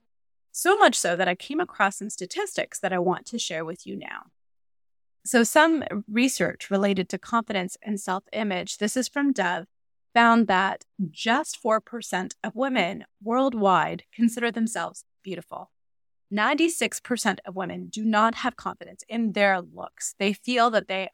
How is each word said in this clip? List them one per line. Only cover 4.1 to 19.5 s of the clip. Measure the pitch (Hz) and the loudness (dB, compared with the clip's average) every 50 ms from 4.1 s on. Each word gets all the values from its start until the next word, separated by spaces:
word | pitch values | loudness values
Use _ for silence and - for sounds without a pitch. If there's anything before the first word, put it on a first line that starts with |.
| - - - _ _ _ _ _ _ _ _ _ _ _ _ _ _ _ _ _ _ _ - | -14 -16 -16 _ _ _ _ _ _ _ _ _ _ _ _ _ _ _ _ _ _ _ -6
So | - - 240 233 | 2 4 4 4
some | - - 311 302 330 330 285 - - 202 208 - - | 6 6 6 6 6 6 2 0 -4 -6 -8 -6 -4
research | 208 233 247 262 - - 175 - - - - - | 0 2 2 2 2 0 -2 -2 -4 -6 -6 -2
related | 196 196 202 202 196 190 180 - | 0 2 2 2 2 0 -2 -4
to | - 185 | -6 -10
confidence | - - 240 233 220 - 208 190 180 185 - - | -6 -2 -2 -2 -2 -2 -4 -4 -4 -6 -8 -12
and | - 214 214 196 | -8 -6 -6 -6
self-image, | - 196 185 196 - - - 214 220 202 185 175 175 - - - | -4 -4 -4 -6 -6 -8 -6 -4 -4 -2 -2 -4 -4 -6 -6 -4
this | 208 214 - 262 | -4 -2 0 -2
is | 247 - | -4 -2
from | - 285 285 285 | -2 0 0 0
Dove, | 262 - 185 175 180 170 - - _ _ _ _ _ _ _ _ - | 2 2 0 -2 -2 -4 -6 -10 _ _ _ _ _ _ _ _ 4
found | 233 233 233 233 233 226 - | 6 6 8 8 6 6 4
that | 190 185 190 196 - - - _ _ - 190 151 | 4 4 2 2 -2 -6 -10 _ _ -6 -6 -6
just | - - - 226 233 - 208 - - | -6 -4 0 0 0 0 0 -4 -8
four | - - 220 220 220 | -6 0 2 2 0
percent | - - 233 233 - - - 185 185 - - _ - | 0 -4 -12 -12 -10 -6 -4 -4 -4 -6 -10 _ -10
of | - - | -8 -4
women | 220 269 277 254 226 175 170 196 - - _ _ _ 202 | -2 -2 0 2 0 0 0 -2 -6 -12 _ _ _ -6
worldwide | 220 233 254 269 277 247 220 202 196 180 165 151 160 170 175 - _ _ | -2 2 2 2 2 2 2 4 6 6 6 4 2 -2 -8 -12 _ _
consider | - 233 233 233 240 240 233 | 2 2 2 2 2 -2 -2
themselves | - 233 226 226 - 175 165 160 - - - _ _ _ - | 0 0 -2 -2 -2 -4 -6 -6 -8 -12 -20 _ _ _ -12
beautiful. | 190 175 175 - - - - - _ _ _ _ _ _ _ _ _ _ _ _ - | -10 -10 -10 -10 -12 -14 -16 -16 _ _ _ _ _ _ _ _ _ _ _ _ -4
Ninety-six | 202 208 214 254 302 294 330 339 - - 233 214 - - | -2 0 2 2 2 4 2 2 2 0 -4 -4 -4 -6
percent | - - 240 226 - 214 190 - - | -4 -4 -4 -2 0 -2 -2 -2 -6
of | 202 185 | -12 -8
women | 190 185 180 180 180 180 175 | -8 -8 -6 -8 -10 -10 -10
do | - 214 214 | -8 -4 0
not | 220 220 208 226 226 226 | 2 4 4 4 2 2
have | - - 247 - | 0 -4 -4 -4
confidence | - - 180 180 - 175 185 185 - - - | -4 -8 -8 -8 -8 -12 -18 -18 -20 -14 -8
in | 220 233 233 220 180 | -4 -2 -2 0 2
their | 208 202 196 | 4 4 4